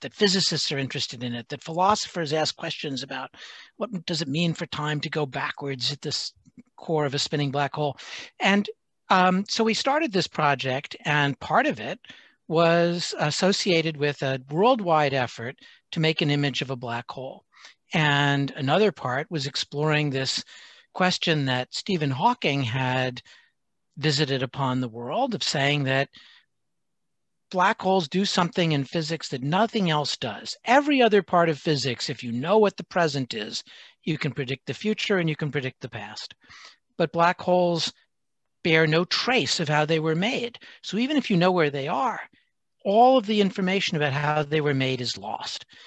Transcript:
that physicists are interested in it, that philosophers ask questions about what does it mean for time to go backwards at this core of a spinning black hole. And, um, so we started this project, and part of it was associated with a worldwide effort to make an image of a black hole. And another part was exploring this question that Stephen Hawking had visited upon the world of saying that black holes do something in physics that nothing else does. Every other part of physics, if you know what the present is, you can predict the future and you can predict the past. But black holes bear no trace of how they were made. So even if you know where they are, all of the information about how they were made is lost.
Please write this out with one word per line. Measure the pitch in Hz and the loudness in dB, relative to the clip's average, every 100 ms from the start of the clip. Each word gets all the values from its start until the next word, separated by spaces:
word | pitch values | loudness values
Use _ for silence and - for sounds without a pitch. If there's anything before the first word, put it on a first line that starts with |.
that | 135 | -12
physicists | - 208 185 156 156 - | 0 2 2 0 0 -2
are | 139 | -2
interested | 135 135 - 123 | -4 -4 -6 -6
in | 123 | -8
it, | 120 - | -8 -10
that | 147 | -12
philosophers | - 165 190 214 - 180 156 | -8 0 2 2 -2 -6 -2
ask | 156 151 - | -2 -2 -4
questions | 165 - 156 131 | -10 -8 -8 -8
about | 135 135 135 - - - - - | -8 -10 -10 -14 -20 -20 -18 -10
what | 214 196 160 | -6 -6 -6
does | 160 | -4
it | 151 | -2
mean | 151 170 | 0 0
for | 156 165 | -2 -6
time | - 151 151 | -6 -4 -4
to | 156 | -4
go | 156 143 | -4 -4
backwards | 135 143 - 143 135 120 | -4 -6 -6 -8 -6 -6
at | 143 | -6
this | 151 - - _ _ - - - | -6 -6 -8 _ _ -20 -20 -16
core | - 156 147 | -4 0 0
of | |
a | 143 | -2
spinning | - 151 143 | -2 -2 -2
black | 139 139 - | 0 -2 -2
hole. | 147 - - - - - | -6 -6 -14 -16 -16 -2
And, | 196 202 208 - _ _ - | 2 2 0 -8 _ _ 2
um, | 190 185 185 208 | 4 4 2 -2
so | - | 0
we | 220 | 0
started | 220 - 294 320 | 0 0 0 0
this | 190 - | -2 -2
project, | - 151 135 131 127 - - - | 0 2 2 -2 -4 -6 -8 0
and | 147 143 139 | 2 2 0
part | - 180 285 | 0 2 2
of | 123 | -2
it | 107 180 - - - _ - | -6 -10 -12 -20 -20 _ -2
was | 160 165 170 170 175 - 370 | 4 4 4 2 0 -4 -2
associated | 151 - 185 208 208 165 160 147 | -2 2 2 2 2 2 0 -2
with | 147 143 | -2 -2
a | 135 135 135 | -2 -4 -4
worldwide | 151 226 262 180 156 147 | 2 4 4 2 2 2
effort | 135 123 - 117 - - - - | 0 -2 -6 -12 -12 -20 -20 -10
to | - | 0
make | 156 160 | 0 2
an | 151 | 2
image | 143 143 127 | 2 0 -2
of | 131 | -6
a | 131 | -6
black | 123 117 - | -6 -8 -8
hole. | - 131 - _ _ - _ - | -12 -12 -14 _ _ -20 _ -4
And | 170 151 143 143 143 139 | 0 2 4 2 2 -2
another | - 135 170 214 | -2 0 4 2
part | - 131 127 156 | 0 -4 -4 -4
was | 165 139 | -6 -6
exploring | - - 143 156 151 151 | -6 -6 -2 0 2 0
this | 135 131 - - - - - _ | -2 -2 -4 -8 -20 -20 -20 _
question | - 185 - - 156 135 | 0 0 2 0 2 2
that | 127 127 | -2 -4
Stephen | - - 180 147 | -8 -4 -2 0
Hawking | 127 214 247 170 139 | 0 0 0 0 0
had | 120 131 131 127 127 123 - - _ _ _ _ _ - | 0 -2 0 0 -2 -4 -14 -20 _ _ _ _ _ -4
visited | 151 139 143 135 | 0 0 0 0
upon | 131 135 135 127 | -2 -2 -2 0
the | 127 | -4
world | 113 120 180 269 190 | -6 -6 -2 -2 -2
of | |
saying | - 151 139 147 | -2 0 2 2
that | 131 135 139 - - - _ _ _ _ _ _ _ _ _ _ - | 2 0 0 -6 -20 -20 _ _ _ _ _ _ _ _ _ _ -6
black | 185 185 220 | 2 2 2
holes | 185 190 156 | 2 2 2
do | 180 202 | 0 0
something | - 170 - 165 | 2 0 2 2
in | 147 | 2
physics | 135 170 151 160 - | 0 -4 -4 -6 -6
that | 135 | -6
nothing | 139 180 220 226 180 | -2 2 2 2 2
else | 151 139 - | 0 0 -4
does. | 123 - - - - | -6 -8 -12 -8 4
Every | 262 285 277 | 4 4 4
other | 233 202 | 4 4
part | 175 175 170 | 2 2 2
of | 147 | 2
physics, | 175 143 127 117 - | 0 0 -2 -4 -6
if | 139 | -8
you | 123 | -6
know | 117 156 214 | -4 2 4
what | 202 - | 4 0
the | 185 | -6
present | 185 165 139 127 | 0 0 0 -4
is, | 110 107 - - - - _ | -6 -8 -10 -12 -20 -20 _
you | - 156 | -4 -2
can | 151 | -2
predict | 123 127 135 - | -4 -6 -6 -8
the | |
future | 131 208 208 - 196 | -6 -2 -2 0 0
and | 165 | 0
you | 151 | -2
can | 151 | -2
predict | 143 131 - | -4 -6 -8
the | 123 | -12
past. | 110 104 110 - - _ - - _ _ - | -10 -12 -12 -16 -18 _ -20 -20 _ _ -4
But | 165 | -2
black | 170 170 180 | 2 0 0
holes | - 180 175 170 - - _ _ _ _ _ _ | 2 2 4 0 -4 -8 _ _ _ _ _ _
bear | 180 160 160 | 2 4 4
no | 160 175 | 2 0
trace | - - 247 139 - | -2 0 0 0 -2
of | 151 | 0
how | 151 151 | 2 2
they | 160 | 0
were | 160 160 | 0 0
made. | 208 277 240 - - - | 0 -2 -6 -10 -20 -16
So | - 196 | -6 -2
even | 254 294 | 0 0
if | - | 2
you | 185 | 4
know | 180 | 4
where | 180 147 | 4 2
they | 139 139 | 0 -4
are, | 233 254 175 - _ _ _ _ _ 208 | -2 -2 -4 -12 _ _ _ _ _ 2
all | 208 247 262 | 6 8 6
of | 202 | 4
the | 208 | 2
information | 196 - 185 190 - 165 | 2 2 0 0 0 0
about | 147 | 0
how | 139 147 151 | 0 0 0
they | 143 156 | 0 0
were | 147 | 2
made | 135 131 127 | 2 0 -2
is | 120 - | -4 -6
lost. | 101 - - - - - | -8 -8 -8 -12 -14 -20